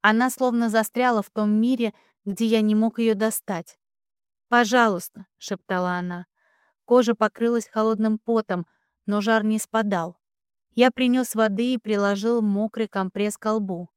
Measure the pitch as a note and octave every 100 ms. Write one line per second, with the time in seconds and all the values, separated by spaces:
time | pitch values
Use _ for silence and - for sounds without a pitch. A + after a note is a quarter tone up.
0 | G#3 A3 B3+ - B3+ A#3 A#3 A3 G#3+ -
1 | B3+ A3+ G3 - G#3 G#3+ A#3 B3+ A3+ -
2 | _ _ G3+ F#3+ A3+ A3 G#3+ G#3+ A3 A3+
3 | A3+ G#3 A3 - - F3+ E3+ _ _ _
4 | _ _ _ _ _ A#3+ G#3+ B3 A#3 F3+
5 | - - F#3+ _ - F#3+ - F#3 F3+ F3+
6 | F3+ F3 F3 _ _ _ _ _ - B3
7 | A#3 A3 G#3+ - A#3 A#3 - A3 A3 A3
8 | A3 G#3+ - A3+ G#3+ F#3 E3+ _ _ _
9 | - G#3 G#3 A3+ G#3+ G#3+ - A3 G#3 F#3+
10 | E3 F3 _ _ _ _ _ - B3 B3
11 | B3+ B3+ A#3+ G#3+ A3 G3 B3 B3+ G#3+ G#3
12 | G3+ G3 A3 A#3+ G#3+ G3+ G#3+ - A3 G3
13 | F#3+ G3 G#3 - A3 A3 G3 F3 F3+